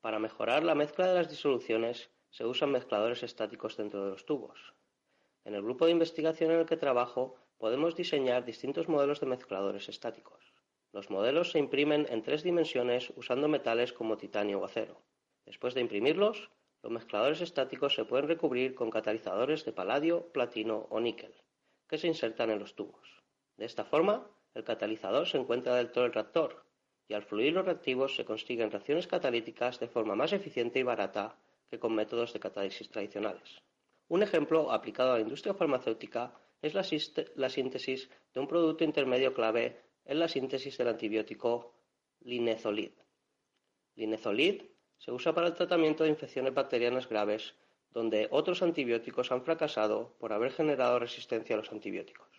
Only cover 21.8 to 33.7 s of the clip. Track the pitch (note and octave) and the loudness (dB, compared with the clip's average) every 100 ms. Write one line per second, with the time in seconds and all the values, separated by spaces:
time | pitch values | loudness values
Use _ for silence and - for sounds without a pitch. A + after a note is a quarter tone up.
21.8 | _ D#3 F3 D#3+ A#2 A2+ A2+ G#2+ G2+ - | _ -4 -2 0 -2 -2 0 0 -4 -10
22.8 | G2+ - - - _ _ _ - G#2+ - | -10 -10 -20 -20 _ _ _ -10 -10 -8
23.8 | G#2 D3 F#3+ G#3 - _ _ - A2+ A2 | 0 4 4 2 -2 _ _ -12 -6 -4
24.8 | G#2 A2 F#2+ A#2 F3 C#3 B2 A#2+ B2 B2 | -2 -4 0 0 2 -2 0 0 2 2
25.8 | A#2+ - B2 A2 G#2+ E3 C#3+ - _ _ | 2 2 2 2 0 0 0 -2 _ _
26.8 | _ _ _ G#2 G#2 G#2 C3 F3 F#3 E3+ | _ _ _ -6 -4 0 2 2 0 -2
27.8 | - B2+ C3+ - A#2 A2 - A#2 A2 G#2 | -2 0 0 -2 -4 -6 -4 -2 -2 -2
28.8 | - D3+ F3+ F3+ C#3+ A#2 A2+ - B2 B2 | -2 -2 0 0 0 0 -2 -4 -4 -2
29.8 | A#2+ - A2 G#2 D3+ G3 G3 - A#2+ C3 | -4 -2 0 2 2 0 -4 -2 0 0
30.8 | B2 A2 G2 G#2+ G2+ - _ _ _ A#2 | 0 0 -2 -2 -6 -8 _ _ _ -6
31.8 | A#2 A2 G#2+ A#2 A#2 G#2 - - G2 - | -2 0 0 -2 -2 -4 -8 -6 -6 -6
32.8 | A2 - G2+ G2+ G#2 F#2 - - _ | -10 -8 -8 -4 -6 -6 -14 -20 _